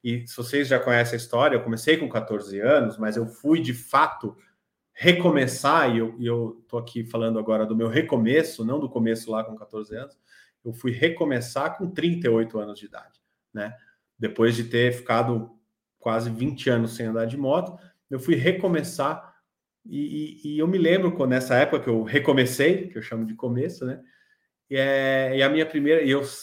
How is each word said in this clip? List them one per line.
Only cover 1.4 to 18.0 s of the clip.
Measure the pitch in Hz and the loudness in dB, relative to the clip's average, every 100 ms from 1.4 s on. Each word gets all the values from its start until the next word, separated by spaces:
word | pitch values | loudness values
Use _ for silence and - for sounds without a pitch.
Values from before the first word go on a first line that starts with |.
| 147 127 | 4 2
eu | |
comecei | - 113 151 160 | -2 -4 2 2
com | 143 | 2
quatorze | 113 110 107 101 98 | -4 -4 -6 -6 -2
anos, | 113 147 117 - | 4 4 4 -2
mas | 107 110 | -4 -2
eu | 113 | -6
fui, | - 143 165 | -4 0 2
de | 127 | 0
fato, | 120 - 135 160 - 110 - _ _ _ _ _ - | -6 0 2 2 -2 -12 -12 _ _ _ _ _ 0
recomeçar, | 165 175 175 151 123 - 139 160 139 | 2 4 4 2 0 0 2 4 4
e | 113 | 0
eu, | 113 113 | -2 -4
e | 117 | -2
eu | 117 113 - _ | -2 -4 -8 _
tô | 120 | -10
aqui | 113 120 | -8 -10
falando | 110 113 113 110 | -6 -2 -2 -2
agora | 110 110 107 | 0 0 0
do | 113 | 0
meu | 113 | 2
recomeço, | 123 160 127 113 143 156 - 113 | 0 0 0 4 2 2 -4 -4
não | 143 | -4
do | 135 | -4
começo | 127 113 113 113 | -2 0 -2 -4
lá | 110 | -6
com | 113 110 | -6 -12
quatorze | 104 107 107 110 | -14 -14 -12 -14
anos, | 139 _ _ - _ _ | -14 _ _ -20 _ _
eu | 120 | -14
fui | 117 127 | -6 -4
recomeçar | 113 160 170 156 127 117 139 156 - | 0 0 0 0 0 -2 -4 -4 -4
com | 180 | -8
trinta | - 175 170 147 | -2 -2 0 2
e | |
oito | 113 113 110 | 2 0 -4
anos | 104 101 | -8 -12
de | 104 | -18
idade, | - - _ _ _ _ | -20 -20 _ _ _ _
né? | 107 104 120 _ _ _ _ | -10 -10 -10 _ _ _ _
Depois | 110 - 113 117 | -6 4 4 4
de | |
ter | 117 120 123 | -2 2 2
ficado | 120 - 117 120 117 107 _ _ _ _ _ | 0 0 0 2 -2 -6 _ _ _ _ _
quase | 117 113 120 | -4 -2 -2
vinte | 113 135 131 - | -4 -4 -2 0
anos | 120 113 - | 2 0 -4
sem | 117 | -4
andar | 113 113 | -2 -4
de | 139 | -2
moto, | 135 156 180 - - _ | 0 0 -2 -12 -20 _